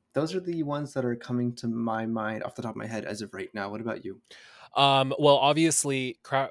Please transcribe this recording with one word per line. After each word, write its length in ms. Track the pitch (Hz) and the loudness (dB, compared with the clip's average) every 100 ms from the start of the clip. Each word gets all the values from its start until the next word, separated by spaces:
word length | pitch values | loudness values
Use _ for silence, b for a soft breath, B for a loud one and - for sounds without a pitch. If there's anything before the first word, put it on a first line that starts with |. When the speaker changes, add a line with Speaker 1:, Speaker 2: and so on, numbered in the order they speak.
| _ | _
Speaker 1:
those 200 | 135 156 | -2 -2
are 60 | 185 | -2
the 220 | 180 170 | -4 -4
ones 300 | 147 147 139 | -2 -4 -4
that 100 | - | -4
are 120 | 123 120 | -2 -2
coming 380 | - 123 123 120 | -4 -2 -2 -2
to 120 | 117 | -4
my 380 | 113 117 110 113 | -2 -2 -2 -2
mind 360 | 113 110 110 | -2 -4 -4
off 100 | - - | -8 -8
the 60 | |
top 100 | 110 | -8
of 40 | 110 | -8
my 100 | 110 | -8
head 180 | 110 | -8
as 180 | - 104 | -8 -8
of 120 | 101 | -10
right 180 | 95 95 | -10 -10
now. 160 | 107 101 | -8 -8
What 100 | 107 | -6
about 220 | 117 101 | -6 -8
you? 180 | - 98 _ B B B B | -10 -14 _ B B B B
Speaker 2:
Um, 400 | - 139 139 135 131 | 2 4 6 2 4
well, 180 | 147 143 | 6 8
obviously, 840 | 139 151 165 151 147 135 127 113 | 6 6 4 2 0 -2 -2 -8
cra-, 280 | - 135 135 | -2 -2 -2